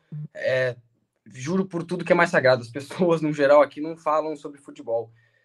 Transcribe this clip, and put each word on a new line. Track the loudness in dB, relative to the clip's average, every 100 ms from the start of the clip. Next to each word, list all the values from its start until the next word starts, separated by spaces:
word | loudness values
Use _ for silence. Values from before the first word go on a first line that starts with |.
| _ -14 -14
É, | -6 -2 0 -2 -4 _ _ _ _ -20
juro | -12 -4 -2 -2
por | -6
tudo | -6 -6
que | 0
é | 2
mais | 2
sagrado, | 2 2 2
as | -2
pessoas, | -12 -10 -2 0 2
no | 0
geral, | 2 6 6
aqui | 6 0
não | -10 -8
falam | -2 -2 -2 -8
sobre | -14 -18
futebol. | -20 -16 -6 -6 -6 _ _ _